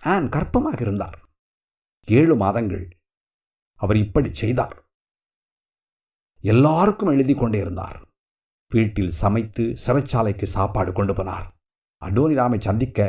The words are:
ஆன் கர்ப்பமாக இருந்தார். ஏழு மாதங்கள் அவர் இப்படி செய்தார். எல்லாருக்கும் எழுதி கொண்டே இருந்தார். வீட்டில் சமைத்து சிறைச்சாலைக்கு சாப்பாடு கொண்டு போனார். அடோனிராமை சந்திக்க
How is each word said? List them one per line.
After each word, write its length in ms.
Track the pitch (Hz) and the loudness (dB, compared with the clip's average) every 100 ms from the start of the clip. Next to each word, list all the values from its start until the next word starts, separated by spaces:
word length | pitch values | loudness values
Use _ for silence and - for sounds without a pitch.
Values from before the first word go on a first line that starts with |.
ஆன் 260 | 147 190 139 | -2 0 0
கர்ப்பமாக 520 | 147 - 247 302 - | -2 0 0 0 -2
இருந்தார். 360 | 107 101 92 - _ _ _ _ _ _ _ _ - | -4 -4 -6 -12 _ _ _ _ _ _ _ _ 2
ஏழு 260 | 113 165 131 | 4 6 4
மாதங்கள் 480 | 98 110 107 92 90 - _ _ _ _ _ _ _ - | 2 0 -2 -6 -10 -18 _ _ _ _ _ _ _ -4
அவர் 160 | 101 107 | 0 2
இப்படி 340 | 104 151 143 | 2 0 -2
செய்தார். 440 | - 110 127 - - _ _ _ _ _ _ _ _ _ _ _ _ _ _ _ _ | -2 -2 -2 -4 -8 _ _ _ _ _ _ _ _ _ _ _ _ _ _ _ _
எல்லாருக்கும் 680 | 101 110 147 160 202 202 196 | 2 4 6 4 2 2 2
எழுதி 240 | 139 131 | 2 2
கொண்டே 240 | 139 117 107 | 2 0 -2
இருந்தார். 380 | 95 87 - - - _ _ _ _ _ - | -4 -8 -10 -14 -20 _ _ _ _ _ -2
வீட்டில் 400 | 113 110 107 92 | 0 2 0 -4
சமைத்து 520 | - 101 113 107 - 113 123 | 0 0 0 -2 -4 -6 -4
சிறைச்சாலைக்கு 680 | - 135 143 117 107 101 98 | 0 0 0 0 0 -2 -4
சாப்பாடு 440 | 98 101 104 90 | -2 -2 -2 -2
கொண்டு 200 | 92 98 | -2 -2
போனார். 340 | 98 95 92 - - _ _ _ - | -2 -6 -8 -12 -18 _ _ _ -12
அடோனிராமை 560 | 92 101 156 139 123 113 | -4 0 2 2 0 0
சந்திக்க 500 | 107 107 131 - | 0 -2 -2 0